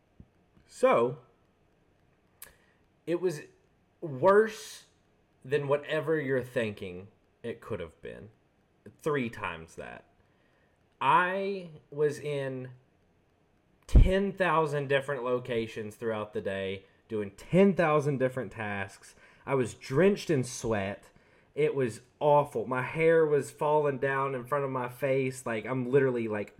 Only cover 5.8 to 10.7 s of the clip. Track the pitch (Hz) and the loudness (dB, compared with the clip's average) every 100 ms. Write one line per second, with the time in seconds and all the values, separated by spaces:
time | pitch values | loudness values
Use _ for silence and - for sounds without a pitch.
5.8 | 139 156 147 156 135 135 120 127 110 101 | -2 -4 -2 -2 0 -2 -2 -4 -4 -6
6.8 | 98 90 101 _ _ _ 117 104 - 104 | -12 -14 -16 _ _ _ -12 -12 -10 -10
7.8 | 82 _ 60 60 107 _ _ _ _ _ | -10 _ -16 -16 -18 _ _ _ _ _
8.8 | - - 160 143 117 110 95 82 80 - | -20 -10 -4 -4 -4 -6 -10 -10 -14 -16
9.8 | 62 60 _ _ _ _ _ _ _ | -16 -16 _ _ _ _ _ _ _